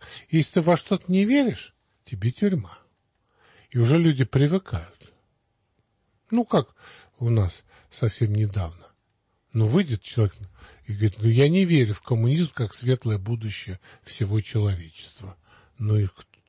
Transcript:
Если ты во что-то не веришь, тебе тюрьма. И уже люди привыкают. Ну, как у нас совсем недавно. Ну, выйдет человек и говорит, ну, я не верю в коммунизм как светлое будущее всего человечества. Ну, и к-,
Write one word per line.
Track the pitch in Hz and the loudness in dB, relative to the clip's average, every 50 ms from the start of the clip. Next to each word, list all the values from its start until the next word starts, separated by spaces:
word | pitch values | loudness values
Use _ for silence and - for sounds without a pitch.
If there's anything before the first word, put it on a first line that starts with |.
| - - - - - _ | -8 -20 -20 -20 -8 _
Если | - 160 147 - - | 0 0 0 0 0
ты | 185 | 0
во | 156 160 175 | 2 2 2
что-то | - - - 202 180 - - | 2 0 -2 -4 -4 -2 0
не | 180 190 202 | 0 2 2
веришь, | 208 262 285 277 226 131 - - - _ _ _ _ _ _ _ | 2 2 2 2 0 -2 -6 -10 -18 _ _ _ _ _ _ _
тебе | - - 95 95 120 | -14 -8 -4 -4 -4
тюрьма. | 123 - 208 208 190 147 98 85 - - _ _ _ _ _ _ _ _ _ _ _ _ _ _ _ _ _ _ | -2 0 0 0 0 -2 -4 -8 -14 -20 _ _ _ _ _ _ _ _ _ _ _ _ _ _ _ _ _ _
И | - 123 | 0 2
уже | 117 117 143 | 2 4 4
люди | 170 170 165 147 127 131 | 4 4 4 2 2 0
привыкают. | - - 131 139 147 175 190 - - - 87 80 - - _ - - _ _ _ _ _ _ _ _ _ _ _ _ _ _ _ _ _ _ _ _ _ _ _ _ | 0 2 2 2 2 2 -2 -4 -6 -8 -10 -10 -12 -18 _ -20 -20 _ _ _ _ _ _ _ _ _ _ _ _ _ _ _ _ _ _ _ _ _ _ _ _
Ну, | 220 240 233 | 0 0 0
как | - - 170 127 - _ _ - - - - - _ _ - | 2 0 0 0 -2 _ _ -20 -20 -20 -20 -20 _ _ -4
у | 123 117 | -2 0
нас | 117 113 98 87 - - - _ _ _ _ _ | 2 2 2 0 -4 -8 -18 _ _ _ _ _
совсем | - - - 107 - - 117 104 104 | -8 -4 -4 -4 -2 -2 -2 0 0
недавно. | 107 107 104 98 101 90 80 80 - - - _ _ _ _ _ _ _ _ _ _ _ _ - | 0 -2 -2 -2 -4 -6 -6 -8 -14 -20 -20 _ _ _ _ _ _ _ _ _ _ _ _ -2
Ну, | 110 110 | 0 0
выйдет | 107 123 185 202 147 117 98 | 2 2 0 0 0 -4 -6
человек | - - - - 110 98 - - 104 92 - - - - - _ _ | -8 -6 -2 0 0 0 -2 -6 -18 -20 -20 -20 -20 -20 -20 _ _
и | - 107 | -12 -4
говорит, | 101 107 107 - - | -2 -2 -2 0 0
ну, | 107 | 0
я | 117 113 123 139 147 | 2 4 4 4 4
не | 170 190 196 | 4 2 2
верю | 170 170 147 123 107 104 | 4 4 4 2 2 -2
в | - | -6
коммунизм | - - 123 113 113 120 139 165 180 147 - | -6 -4 -2 0 2 2 2 0 0 -2 -4
как | - 120 104 - | -6 -6 -6 -8
светлое | - 120 123 127 123 - 117 107 | -4 -2 -2 -2 0 -2 -2 -4
будущее | 98 92 110 120 113 110 110 101 - - - 92 - _ - - - _ | -4 -4 -6 -6 -6 -6 -8 -10 -10 -12 -14 -16 -16 _ -20 -20 -20 _
всего | - - - 110 98 107 107 | -16 -8 -6 -4 -2 -2 -2
человечества. | - - - 110 104 101 95 85 82 80 - - - - - - 98 95 92 - _ _ _ - _ _ _ | -2 -2 -2 0 0 0 -2 -4 -6 -12 -18 -20 -20 -20 -20 -20 -20 -20 -20 -20 _ _ _ -20 _ _ _
Ну, | - 110 107 107 | -6 -2 0 0
и | 107 101 | 0 0
к-, | 92 - - - _ _ _ _ | -2 -6 -12 -20 _ _ _ _